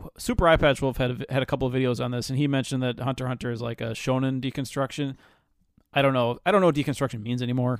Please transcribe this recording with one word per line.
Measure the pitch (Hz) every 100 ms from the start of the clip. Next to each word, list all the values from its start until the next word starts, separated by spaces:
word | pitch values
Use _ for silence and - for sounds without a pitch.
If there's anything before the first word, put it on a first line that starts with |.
| - -
Super | - 233 170
Eye | 160
Patch | 151 131
Wolf | 135 123
had | 127 107 -
a, |
had | 131
a | 127
couple | 135 131
of |
videos | 131 127 120
on | 123
this, | 123 -
and | 131
he | 143
mentioned | 139 127 135
that | 127 117
Hunter | 127 131 127
x |
Hunter | 123 123
is, | 117
like, | 117 117
a | 117
shonen | 110 - 131 131 131
deconstruction. | 131 139 127 135 131 - 139 131 _ _ _ _ _ _ _
I | 139
don't | 139
know. | 131 117 120 180
I |
don't | 202
know | 180
what | 147
deconstruction | 143 131 135 113
means | 110 123
anymore | 120 127 123